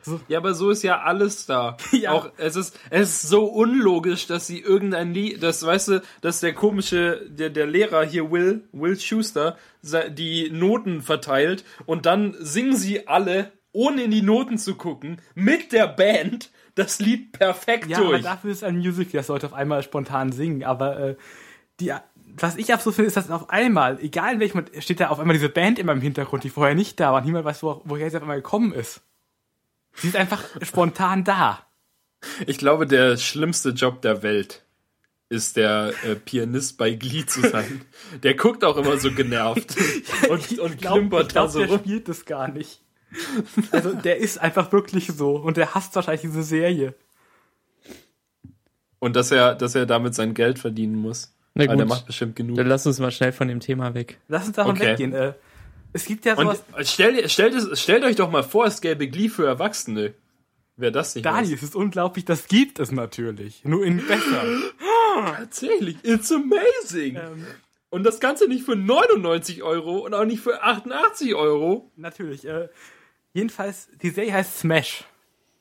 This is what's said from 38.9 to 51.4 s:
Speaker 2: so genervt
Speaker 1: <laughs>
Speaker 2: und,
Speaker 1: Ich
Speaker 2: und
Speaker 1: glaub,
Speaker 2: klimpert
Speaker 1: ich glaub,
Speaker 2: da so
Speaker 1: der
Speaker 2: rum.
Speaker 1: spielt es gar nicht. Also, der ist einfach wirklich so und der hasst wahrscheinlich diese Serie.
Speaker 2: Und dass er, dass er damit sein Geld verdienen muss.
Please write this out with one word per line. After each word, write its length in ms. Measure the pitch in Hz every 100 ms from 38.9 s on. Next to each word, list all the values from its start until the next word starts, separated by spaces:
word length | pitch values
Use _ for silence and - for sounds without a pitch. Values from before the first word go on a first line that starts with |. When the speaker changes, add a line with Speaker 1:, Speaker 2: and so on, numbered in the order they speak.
| 139
Speaker 2:
so 140 | 131
genervt 640 | 131 123 117 110 120 - - 156 302
Speaker 1:
<laughs> 280 | - - 262
Speaker 2:
und, 220 | 170 -
Speaker 1:
Ich 80 | 240
Speaker 2:
und 180 | 170 147
Speaker 1:
glaub, 180 | 180 202
Speaker 2:
klimpert 260 | 202 175
Speaker 1:
ich 40 | 160
glaub, 160 | - 156
Speaker 2:
da 60 |
so 80 | 151
Speaker 1:
der 100 | 180
Speaker 2:
rum. 100 | 196
Speaker 1:
spielt 300 | 196 220 180
es 160 | 160 -
gar 240 | 143 131
nicht. 320 | 139 - - _ _ _ 339 285 247 - - -
Also, 220 | - 175
der 240 | 196 170 170
ist 200 | 220 -
einfach 340 | 165 185 160
wirklich 340 | 202 202 190 -
so 280 | 147 143 147
und 180 | 160 160
der 180 | 156
hasst 220 | 190 - 190
wahrscheinlich 260 | 175 156
diese 220 | 165 156
Serie. 500 | 156 160 175 170 131 - _ _ _ _ _ _ _ _ - - _ _ _ _ - _ _ _ _ _
Speaker 2:
Und 160 | 123 123
dass 160 | 120
er, 240 | 131 123 -
dass 200 | 123 127
er 100 | 120
damit 300 | 117 120 117
sein 180 | 113
Geld 260 | 113 117 127
verdienen 360 | 120 110 110 110
muss. 380 | 110 120 - _